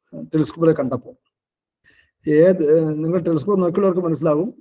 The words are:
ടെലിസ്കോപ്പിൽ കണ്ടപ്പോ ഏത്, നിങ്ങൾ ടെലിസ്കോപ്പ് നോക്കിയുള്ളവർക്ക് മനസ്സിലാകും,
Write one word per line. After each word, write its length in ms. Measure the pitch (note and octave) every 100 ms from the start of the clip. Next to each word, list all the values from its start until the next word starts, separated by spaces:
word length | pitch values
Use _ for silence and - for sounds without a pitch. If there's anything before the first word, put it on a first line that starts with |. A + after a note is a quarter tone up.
| _ -
ടെലിസ്കോപ്പിൽ 600 | - D#3 D3 - E3 D#3
കണ്ടപ്പോ 380 | C3 B2 - - _ _ _ _ _ _ _ _ _ _ -
ഏത്, 600 | D3+ F3 F3+ D3 D#3+ D#3+
നിങ്ങൾ 300 | D3+ D#3+ F3+
ടെലിസ്കോപ്പ് 440 | E3 D#3+ D#3+ G3+
നോക്കിയുള്ളവർക്ക് 380 | F3 F3+ G3 F3
മനസ്സിലാകും, 520 | F3 D3+ E3 D3 G#3 -